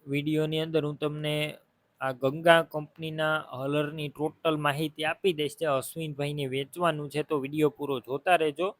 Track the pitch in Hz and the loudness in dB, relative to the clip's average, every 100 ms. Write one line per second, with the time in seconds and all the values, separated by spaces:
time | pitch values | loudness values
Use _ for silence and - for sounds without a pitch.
0 | 147 143 147 156 156 156 160 160 147 147 | -2 -2 0 0 0 -2 0 0 -2 -2
1 | 151 151 151 151 151 - _ _ _ _ | -4 -2 -2 -2 -2 -6 _ _ _ _
2 | 131 127 135 151 165 165 160 156 151 - | -4 0 0 2 6 6 6 -6 -8 -10
3 | 160 156 156 156 - 127 135 147 147 160 | -10 -2 0 0 -2 -6 -2 0 0 -4
4 | 147 135 151 - 165 156 147 139 156 151 | -8 -4 -6 0 0 2 0 0 -4 -4
5 | 156 165 196 151 147 - 160 135 127 165 | -4 0 0 0 -4 -2 0 0 -2 -8
6 | 160 139 147 147 135 135 139 175 175 151 | -8 -4 -4 -2 -4 -4 -6 0 0 0
7 | 147 147 151 151 135 151 151 - 143 135 | -4 -4 -2 -2 -2 2 2 2 -4 -4
8 | 117 139 185 170 156 143 185 - | -2 -4 2 4 4 0 -4 -4